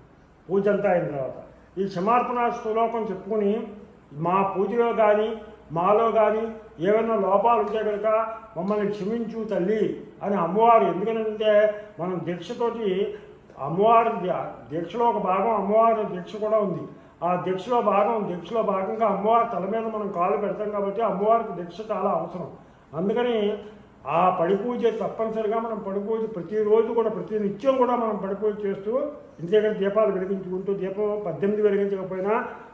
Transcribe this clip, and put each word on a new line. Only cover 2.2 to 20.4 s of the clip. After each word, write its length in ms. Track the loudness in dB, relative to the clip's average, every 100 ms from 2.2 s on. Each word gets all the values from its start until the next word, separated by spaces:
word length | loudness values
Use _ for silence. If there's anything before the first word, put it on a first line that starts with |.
| 2 0 -2
శ్లోకం 500 | -2 -2 0 0 0
చెప్పుకొని, 680 | -4 -6 -4 0 0 0 -4 -12 -20 -20 -16
"మా 300 | -6 0 2
పూజలో 500 | 2 0 0 2 2
కానీ 420 | 4 4 4 2 -4 -12 -20 -8
మాలో 400 | -2 2 4 4
కానీ 360 | 4 4 2 -4 -8 -16 -4
ఏమైనా 360 | 2 2 2 0
లోపాలు 440 | 2 4 4 4
ఉంటే 240 | 2 -2
కనుక 440 | -2 -2 0 0 0 -6 -12 -8
మమ్మల్ని 340 | -4 -2 -2
క్షమించు 520 | -4 -4 -4 -4 -6
తల్లి" 640 | -4 -2 0 0 0 -4 -12 -8
అని 120 | -4 -2
అమ్మవారు, 480 | 0 4 6 6
ఎందుకనంటే 880 | 6 0 -2 -2 -2 -2 4 6 4 0 -8 -8
మనం 220 | -6 -4
దీక్షతోటి 920 | -4 -8 -8 -4 -4 -2 -2 -2 -2 -6 -16 -20 -20 -10
అమ్మవారి 500 | -6 2 6 6 4
దీ-, 640 | 0 -2 -4 -4 -12 -10
దీక్షలో 340 | -8 -6 0 2
ఒక 180 | 2
భాగం 320 | 0 0 2 0
అమ్మవారి 600 | 2 4 4 4 -2 -6
దీక్ష 200 | -10 -6
కూడా 240 | 0 2
ఉంది. 220 | 0 -2 -8 -14 -20 -6 -2
ఆ 160 | -2
దీక్షలో 400 | -2 -4 0 2
భాగం, 540 | 2 2 2 0 -2 -6
దీక్షలో 280 | -4 -2
భాగంగా 440 | 0 -2 -2 0 0
అమ్మవారి 400 | 2 4 4 2
తల 120 | -2 -4
మీద 300 | -4 -4 -4
మనం 160 | -4
కాలు 260 | -2 0
పెడతాం 340 | 0